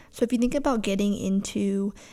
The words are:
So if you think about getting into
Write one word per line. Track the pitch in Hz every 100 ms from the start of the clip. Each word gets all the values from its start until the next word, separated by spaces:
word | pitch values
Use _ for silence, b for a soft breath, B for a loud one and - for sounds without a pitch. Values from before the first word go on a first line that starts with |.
| B
So | -
if | 233
you | 240
think | 247
about | 294 285 226
getting | 202 196 202 202
into | 190 196 - 208 202 196 202 - B